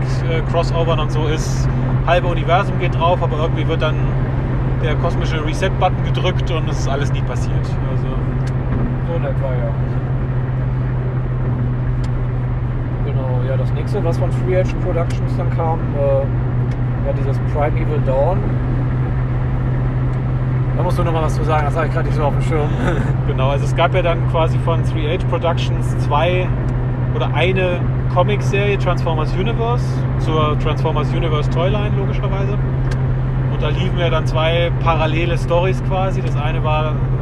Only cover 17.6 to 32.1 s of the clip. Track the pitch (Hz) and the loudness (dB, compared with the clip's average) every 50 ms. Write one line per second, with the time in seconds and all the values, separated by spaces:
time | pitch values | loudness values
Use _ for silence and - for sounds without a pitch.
17.6 | 143 151 - - 127 127 123 - 123 131 131 135 139 - - - - - - 123 | 0 2 2 0 0 0 0 0 2 2 2 2 2 2 2 2 0 0 0 0
18.6 | - 127 127 127 127 - - - 127 123 127 127 127 - - - - - - - | 0 0 0 0 0 0 0 0 0 0 0 0 0 0 0 0 0 0 0 0
19.6 | - - - 127 - - - 127 - - - - - - - - - - - - | 0 0 0 0 0 0 0 0 0 0 0 0 0 0 0 0 0 0 0 0
20.6 | - - - - 175 180 175 170 175 170 160 160 156 156 - - - 160 156 156 | 0 0 0 0 0 0 0 2 2 2 2 2 0 0 0 0 2 2 2 2
21.6 | - - - 165 156 - - 165 160 - - 151 151 143 131 - - - 160 151 | 2 2 0 0 0 0 0 0 0 0 0 0 2 2 2 0 0 2 2 2
22.6 | 147 - - 127 127 - - - - - - - - - - 131 131 135 139 139 | 0 0 0 0 0 0 0 0 0 0 0 0 0 0 0 2 2 2 2 2
23.6 | - 135 - 160 165 175 185 185 170 170 165 165 - - - 165 160 160 - - | 0 2 2 2 2 2 2 2 2 2 2 0 0 0 2 2 2 2 2 0
24.6 | - 165 165 165 - - - - 160 156 170 180 - - - 165 165 165 170 - | 0 2 2 2 2 0 0 0 0 0 0 0 0 0 0 0 0 0 0 0
25.6 | - - - - - - - - 127 127 143 147 160 180 185 185 180 - - - | 0 0 0 0 0 0 0 0 0 2 2 2 2 2 2 2 0 0 0 0
26.6 | - - - - - - - - - - - - 123 - - 147 165 185 190 185 | 0 0 0 0 0 -2 -2 -2 -2 -2 0 0 -2 0 0 0 2 2 2 2
27.6 | 185 180 175 175 - - - - - - - 180 180 202 208 196 - - 190 196 | 2 0 0 0 0 0 0 0 0 0 2 2 2 2 2 0 0 0 0 2
28.6 | 202 202 202 196 - 202 180 - - 170 165 160 156 - - 165 196 233 226 - | 2 2 0 0 0 0 0 0 0 0 0 0 0 0 0 0 0 0 0 0
29.6 | 226 233 233 - - - - - - - - - - - 156 156 151 151 147 139 | 0 0 0 0 0 0 0 0 -2 -2 0 -2 0 0 0 2 2 2 2 0
30.6 | - 160 151 - - 165 156 151 147 131 - - 165 160 131 147 143 - - - | 0 0 0 0 0 0 0 0 0 0 0 0 0 0 0 0 0 0 0 2
31.6 | 170 190 214 208 208 208 - 196 196 - | 2 2 2 2 0 0 0 0 0 0